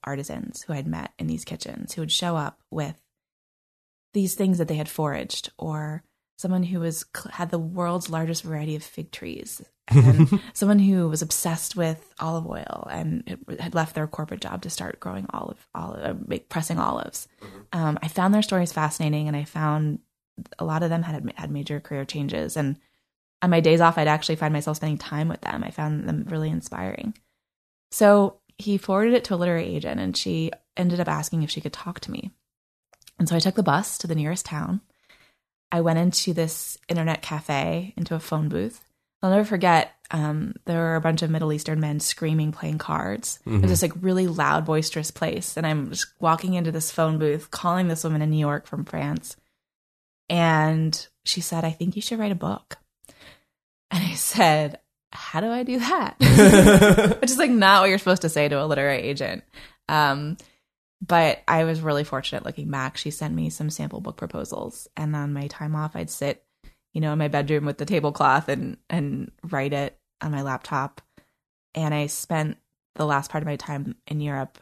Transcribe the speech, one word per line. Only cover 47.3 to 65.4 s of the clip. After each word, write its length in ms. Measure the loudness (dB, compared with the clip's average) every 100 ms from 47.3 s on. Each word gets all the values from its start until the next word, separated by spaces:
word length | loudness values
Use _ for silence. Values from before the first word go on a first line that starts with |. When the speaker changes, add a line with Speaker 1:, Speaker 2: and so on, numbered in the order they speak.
| 0 -4
Speaker 1:
calling 380 | -4 -2 0 0
this 140 | 0
woman 180 | -2 0
in 80 | 2
New 80 | 2
York 280 | 0 -2 -6
from 180 | -8 -6
France. 500 | -6 -4 -4 -8 -18 _ _ _ _ _ _ _ _ -2
And 800 | 2 4 4 4 2 0 -2 -10 _
she 160 | -4 -2
said, 240 | -2 -2
"I 60 | -2
think 240 | -2 -4 -4
you 60 |
should 160 | -6 -2
write 140 | -2
a 40 | -2
book." 420 | -4 -6 -10 -20 _ _ -20 _ -20 -20 _ _ _ _ _
And 120 | -2
I 100 | -2
said, 640 | -2 -2 4 6 6 0 -6 _ _ _
"How 280 | -16 -6 -4
do 100 | -2
I 120 | -2
do 140 | -2 -2
that?" 380 | 0 0 -2 4
<laughs> 1000 | 8 12 12 12 12 10 10 8 6 4
Speaker 2:
<laughs> 20 |
Speaker 1:
Which 100 | 2
is, 80 | 2
like, 120 | 4
not 320 | 6 8 8
what 60 | 8
you're 80 | 4
supposed 240 | 2 2
to 60 | 2
say 200 | 0 2
to 140 | 0
a 40 | 0
literary 360 | 0 2 0
agent. 400 | -2 -4 -6 -8 -12 -20 -20 _ -2
Um, 480 | 2 2 2 -4 -8 -12 _ _ _ _ _
but 380 | 2 4 4 2 0
I 160 | 2
was 160 | 2 0
really 240 | -2 -2
fortunate 400 | -2 -6 -6 -8
looking 260 | -8 -8 -6
back. 260 | -4 -6 -6
She 140 | -8
sent 240 | -6 -6
me 160 | -4 -4
some 200 | -4 -6
sample 300 | -6 -8 -8
book 160 | -12 -10
proposals. 680 | -10 -8 -8 -8 -10 -12 -18 -8
And 200 | -4 -4
on 160 | -4
my 140 | -6